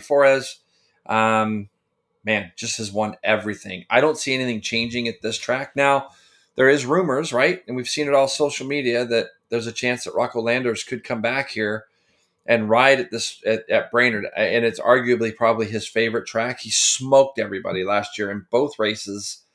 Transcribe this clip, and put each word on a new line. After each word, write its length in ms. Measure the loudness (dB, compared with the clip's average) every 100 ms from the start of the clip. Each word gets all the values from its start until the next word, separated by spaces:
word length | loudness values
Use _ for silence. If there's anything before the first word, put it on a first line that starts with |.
Forés. 520 | 0 4 4 4 0 -14 _ _ _ _ -4
Um, 580 | 0 2 2 0 -4 -8 _ _ _ _ _
man, 280 | -2 -2 -2 -10
just 220 | -8 -6
has 140 | -6
won 240 | -2 -4 -2
everything. 640 | 0 0 0 -8 -10 -14 0
I 100 | 2
don't 180 | 4 2
see 160 | -2
anything 260 | -2 -2 -4
changing 480 | -4 -4 -4 -4 -6
at 140 | -6
this 160 | -6 -6
track. 360 | -4 -4 -4
Now, 340 | 0 2 2 -2 _ _ _ _
there 140 | 2 6
is 180 | 6 2
rumors, 460 | 0 0 0 -2
right? 300 | 2 2 0 -6
And 100 | -8
we've 120 | -6
seen 200 | -4 2
it 60 |
all 140 | 2 2
social 380 | 2 -2 -2 -6
media 380 | -4 0 0 0
that 220 | 0 -2 _ _
there's 180 | -6 -4
a 60 |
chance 320 | -4 -4 -4
that 100 | -4
Rocco 260 | -2 -2 -2
Landers 440 | 0 0 0 -4
could 180 | -6 -10
come 200 | -6 -4
back 280 | -2 -4 -4
here 360 | -4 -4 -4 -8 _ _ _ _ _
and 240 | 0 0 4
ride 320 | 4 6 4
at 100 | 2
this, 300 | -6 -8 -6 -2
at, 220 | -2 0
at 200 | 0 0
Brainerd. 360 | 2 2 0 -4 -2
A-, 200 | 0 2
and 80 |
it's 160 | 0 0
arguably 540 | 4 4 4 0 0
probably 320 | 0 0 2 -2
his 200 | -6 -4
favorite 400 | -2 0 -2 -4
track. 340 | -4 -4 -6
He 100 | -4
smoked 680 | 0 0 0 4 6 6 2
everybody 460 | -6 -6 -6 -4
last 340 | 0 -2 -2 -6
year 120 | -6
in 160 | -6 -2
both 280 | 0 0 0
races. 640 | -2 -2 -8 -10 -10 -12 _